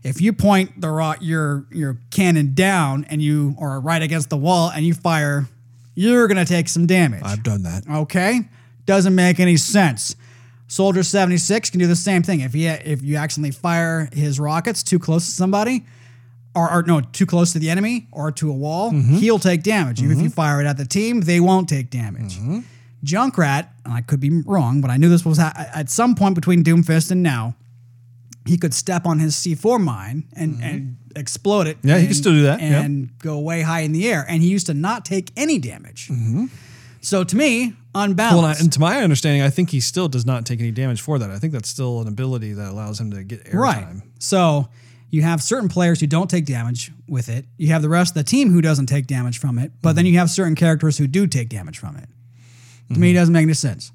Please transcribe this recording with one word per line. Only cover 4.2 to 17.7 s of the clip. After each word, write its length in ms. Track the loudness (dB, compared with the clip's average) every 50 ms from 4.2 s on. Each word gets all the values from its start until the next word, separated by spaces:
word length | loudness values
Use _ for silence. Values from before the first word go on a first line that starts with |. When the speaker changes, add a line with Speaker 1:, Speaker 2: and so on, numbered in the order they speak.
| -4 -4
Speaker 1:
the 60 | -4
wall 340 | -2 0 2 2 2 2 0 -2
and 100 | -2 0
you 120 | 0 -2
fire, 520 | 0 0 0 0 2 0 0 -2 -2 -4 -6 -10 -20 -20 -20 -20 _ _ -14 _
you're 340 | -2 2 4 4 4 4
gonna 180 | 4 4 2 2
take 240 | 2 0 0 0 -2
some 180 | 0 0 2
damage. 340 | 4 4 4 4 2 0 -4 -6
Speaker 2:
I've 200 | -6 -6 -4 -2
done 180 | -2 -2 -2 -2
that. 200 | -4 -6 -8 -6
Speaker 1:
Okay? 600 | -6 -4 -4 -4 -2 -2 0 0 2 0 0 -4 -6 _ _ _ _ _ _ -2
Doesn't 260 | 2 2 4 4 4 4
make 260 | 4 4 4 4 4
any 180 | 4 4 4
sense. 580 | 4 2 2 2 4 4 4 0 -2 -8 -10 -10 -12 -18 -20 -20 -20 -20 -20 _ _ -18
Soldier 360 | -10 -2 0 0 2 2 0 0
seventy-six 680 | 0 2 2 2 2 2 0 2 0 0 0 -2 -2
can 100 | 0 0
do 60 | 2
the 100 | 2 2
same 260 | 2 0 0 0 0 2
thing. 160 | 0 0 -2
If 140 | -2 -2 -2
he, 120 | -2 -2
if 380 | -2 -4 -6 -4 -6 -6 -4 -2
you 140 | -4 -4
accidentally 340 | -4 -4 -6 -4 -4 -6 -6
fire 580 | -6 -4 -2 0 0 0 0 0 -2 -2 -4 -4 -2
his 260 | -2 -2 -2 -2 -2
rockets 420 | -2 -2 -2 -2 -2 -2 -4 -4
too 160 | -2 0 0
close 280 | 0 2 2 0 0 0
to 60 | -2
somebody, 540 | -4 -2 0 0 2 0 0 0 -2 -4 -6 -10 -20 -20 -20 -20 -20 -20 -20 -20 -20 -20 -20 -6 -2
or, 180 | -2 0 2 2
or 80 | 0
no, 200 | 2 4 2 2
too 260 | 2 -4 -2 -2 0
close 260 | 2 4 2 2 2 0
to 60 | -2
the 100 | -2
enemy 380 | 0